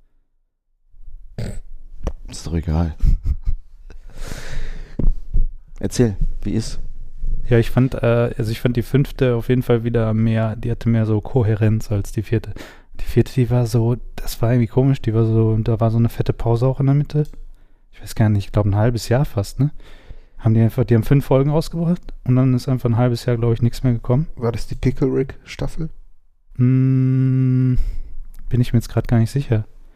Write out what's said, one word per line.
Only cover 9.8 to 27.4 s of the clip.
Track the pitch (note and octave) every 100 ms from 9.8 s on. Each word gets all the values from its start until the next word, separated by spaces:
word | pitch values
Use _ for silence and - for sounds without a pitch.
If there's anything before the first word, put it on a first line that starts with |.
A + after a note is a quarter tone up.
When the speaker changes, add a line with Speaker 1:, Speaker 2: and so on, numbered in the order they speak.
Speaker 2:
wieder | A#2 A#2 A2
mehr, | A2 A2+ A2 A2
die | A2 A#2+
hatte | A2+ A#2
mehr | A2+ A2
so | G#2+
Kohärenz | - C3+ G#2+ G#2+ A2 A2 -
als | G#2 -
die | A2+
vierte. | - A2 G#2 - - - - -
Die |
vierte, | - B2 -
die | C3+ A#2
war | B2 A#2
so, | A#2 A2+ B2 -
das | - - -
war | A#2
irgendwie | B2 A2+
komisch, | B2+ C#3 C3+
die | A#2
war | A2 A2+
so, | A2+ A2 A2
da | A2 G#2+
war | A2+
so | A#2
eine | A#2
fette | - -
Pause | - A#2 A#2 C3
auch | C3
in | C#3
der |
Mitte. | C#3+ C#3+ D3+ D3+ - - - - - _
Ich | -
weiß | G#2+
gar | - A2
nicht, | G#2 -
ich |
glaub, | G#2+
ein | G2+ G2+
halbes | A#2+ A#2 -
Jahr | A#2+
fast, | D3+ G2+ G2 -
ne? | D3 - - - - - - -
Haben | A2
die | A2
einfach, | A2 -
die | A#2+
haben | A2+
fünf | - C#3+
Folgen | - C3+ C#3+
rausgebracht | D#3 - E3 E3+ F3 - -
und | - B2+
dann | C3
ist | B2 -
einfach | B2+ A#2+
ein | A2+
halbes | B2 A#2 -
Jahr, | A#2
glaub | A#2+
ich, | A#2
nichts | A#2+ -
mehr | B2+
gekommen. | A#2 - C3 D#3+ -
Speaker 3:
War | A#2
das | A#2 -
die | -
Pickle | C3 - C3+
Rick | C3 C3+ -
Staffel? | - - C3+ - D#3+ - - - - _ _ -
Speaker 2:
Mm, | B2 C3 C3 C3 C3 C3 C3 C3